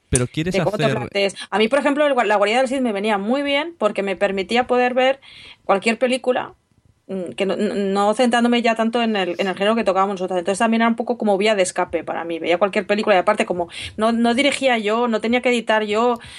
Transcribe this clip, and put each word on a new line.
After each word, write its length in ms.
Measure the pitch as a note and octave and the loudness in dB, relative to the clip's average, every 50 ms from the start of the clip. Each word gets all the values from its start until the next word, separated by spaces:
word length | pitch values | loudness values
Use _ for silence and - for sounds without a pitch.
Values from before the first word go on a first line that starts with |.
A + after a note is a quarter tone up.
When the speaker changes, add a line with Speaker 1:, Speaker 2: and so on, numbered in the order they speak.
| _ - | _ -6
Speaker 1:
Pero 160 | - B2+ B2 | -4 -2 -2
quieres 260 | - - D3+ E3 F3+ F#3 | -2 -4 -4 -4 -2 -2
Speaker 2:
de 80 | G3 E3 | 0 0
cómo 120 | E3+ G3+ | -2 -2
te 80 | G#3+ D3+ | 0 0
Speaker 1:
hacer 120 | C#3 C3+ | 0 0
Speaker 2:
plantees. 380 | B2+ B2 - - G3 G3 G3 F#3+ - - - | -2 -6 -4 -2 -2 -2 -2 -4 -6 -12 -4
A 100 | - G3+ | 0 0
mí, 100 | A3 A3+ | 0 2
por 100 | - C#4 | 2 2
ejemplo, 260 | A#3 D4 C#4 C#4+ D4+ | 2 2 2 2 2
el 60 | D4 C#4 | 2 2
gua-, 100 | B3 A3+ | 2 2
La 80 | G3 G#3+ | 2 2
guarida 220 | G3+ G3+ G3+ A3 B3 | 2 2 2 2 2
del 80 | C4+ B3 | 0 0
Sith 120 | B3+ C#4 | 0 0
me 120 | B3+ A#3+ G#3 | -2 -2 -2
venía 260 | G3 G3+ A3 G#3+ G3 | -2 -2 0 0 0
muy 240 | G3 G#3+ B3 C#4+ C#4+ | 0 0 -2 0 0
bien 320 | C#4+ C#4 C#4+ D4+ E4+ E4+ - | 0 0 0 -2 -4 -6 -2
porque 240 | A3 G#3 G#3+ - G3 | -2 -2 0 0 -4
me 140 | G3 F#3+ | -4 -2
permitía 500 | - G3+ G3 G3 G3 F#3+ F3 A3+ A#3 B3 | 0 -2 -2 0 -2 -4 -2 0 0 0
poder 280 | - B3 B3 B3 B3 B3 | 2 2 2 2 2 2
ver 260 | B3+ B3+ C4 C4+ - _ - - - - - - _ _ | 2 2 2 2 0 _ -20 -20 -20 -20 -20 -20 _ _
cualquier 340 | - F#3+ G3 F#3 A3+ A3 A3 | 0 0 0 2 0 0 0
película, 560 | C4 B3 B3+ C4 - B3+ B3 - - - - _ _ _ _ _ _ _ _ _ _ - | 0 0 0 0 0 0 -2 -2 -2 -6 -12 _ _ _ _ _ _ _ _ _ _ -10
mm, 240 | F#3+ F#3+ F3+ E3 - | -8 -8 -8 -8 -6
que 100 | - G3 | -4 -2
no, 100 | G3 - | -2 -2
no, 180 | - G#3 G#3 - | -2 -2 -2 -2
no 400 | G3 G3+ G3 G3 G3+ G3+ G#3 G#3+ | -2 -2 -2 0 0 2 2 2
centrándome 460 | G#3+ - A#3+ A#3 A#3+ A#3 A#3+ A#3+ A#3+ A3+ | 2 2 2 2 2 2 2 2 2 2
ya 120 | A#3 A3+ | 0 0
tanto 280 | A3+ A3 A3+ A3+ A#3+ A#3 | 2 0 -2 0 0 0
en 140 | A3+ A3 | 0 0
el, 180 | G3+ F#3 F3 E3+ - | -2 -2 -2 -2 -2
en 80 | G3+ | -2
el 80 | F#3+ F3+ | -4 -2
género 200 | F#3 G3 G#3 A3+ | 0 0 2 2
que 100 | A#3 G#3+ | 2 2
tocábamos 300 | G3 F#3 F#3+ F#3+ G3+ G3+ | 0 2 2 0 0 -2
nosotras. 240 | F3 F#3 F#3 F#3+ F3+ | -4 -4 -4 -4 -4
Entonces 200 | E3+ F#3+ G3 F#3+ | -2 -2 -2 0
también 240 | A#3 A3 A3+ A3+ A3+ | 2 2 2 4 2
era 60 | A#3 | 2
un 80 | A3+ | 2
poco 200 | - A#3+ - A#3+ A#3 | 0 -2 -6 -4 -2
como 200 | A3 G#3 G3 F#3 | 0 0 2 2
vía 160 | G#3 A3 A3 | 2 2 2
de 80 | G3 F#3 | 2 0
escape 420 | F3+ - - F3+ F3+ - E3 - | 0 0 -4 -4 -2 -4 -6 -6
para 200 | - - - E3 | -4 -8 -8 -6
mí. 140 | E3+ E3 D#3+ | -6 -8 -6
Veía 200 | D#3+ - E3+ F3 | -2 0 0 2
cualquier 280 | G#3+ G3+ F#3 G#3+ F#3+ | 0 0 0 -2 -2
película 300 | - G#3 G#3+ A3 G#3+ G3+ | -2 -2 -2 2 4 4
y 20 | F3+ | 4
aparte 280 | F3 - G#3+ - A3+ | 4 2 0 0 0
como 220 | - F#3 F3 E3+ E3 - - - - - | -2 -2 -4 -4 -8 -8 -14 -14 -12 -6
no, 160 | - G#3+ A3+ A#3 | -2 0 0 2
no 220 | A3+ A#3 A#3 A#3 | 2 2 2 2
dirigía 420 | A#3 C#4 C#4+ C4+ - C4+ C4+ B3 A#3 | 2 2 0 0 0 0 0 0 2
yo, 300 | G#3 G3+ G#3+ A#3 B3 A#3+ | 0 0 0 0 0 0
no 120 | A3 G#3+ A3 | 0 -2 0
tenía 180 | A3+ A#3 B3 | 0 0 0
que 80 | A#3+ B3+ | 2 2
editar 340 | B3 A#3 A3 - A3 A3 G#3+ | 0 0 0 2 0 2 2
yo, 340 | G#3 G#3 G#3+ A#3 B3 A#3+ A3+ - - - | 0 0 2 2 2 0 -2 -6 -14 -18